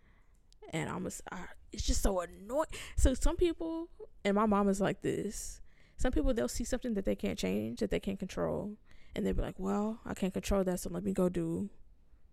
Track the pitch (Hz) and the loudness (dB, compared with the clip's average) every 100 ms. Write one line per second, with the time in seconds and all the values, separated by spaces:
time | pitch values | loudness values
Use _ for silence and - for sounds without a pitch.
0 | - - - - - - - 160 156 180 | -20 -20 -20 -20 -20 -20 -8 -4 -4 -4
1 | 185 - - 185 175 - - 226 - 262 | -6 -8 -10 -10 -12 -14 -14 -4 2 4
2 | 214 185 175 180 196 277 311 - - - | 4 2 -2 -10 -2 0 0 -4 -4 4
3 | 277 254 285 339 349 320 330 330 339 - | 6 6 4 4 2 2 -4 -4 -8 -12
4 | 440 - 202 202 220 202 202 196 190 - | -16 -4 2 4 4 4 4 4 2 2
5 | 147 151 202 - - - - - - - | -2 -2 -2 -6 -10 -10 -16 -20 -14 2
6 | 254 302 269 233 240 - 240 247 247 202 | 2 4 4 2 0 -2 -2 -2 0 0
7 | 202 202 202 - 190 202 220 240 202 - | 0 0 -2 -2 0 0 -2 -2 0 0
8 | - 196 185 180 165 160 202 214 - - | -2 -4 -4 -2 -2 -2 -4 -10 -16 -18
9 | - - 196 185 185 - 190 202 214 226 | -10 -4 0 0 -2 -4 -2 0 -2 -4
10 | - 190 185 190 - 202 185 175 - 175 | -8 -4 -2 -2 0 2 2 -2 -4 -4
11 | 196 190 180 180 165 170 202 - - - | -2 2 2 2 -2 -2 -4 -8 -20 -20
12 | - - - | -20 -20 -20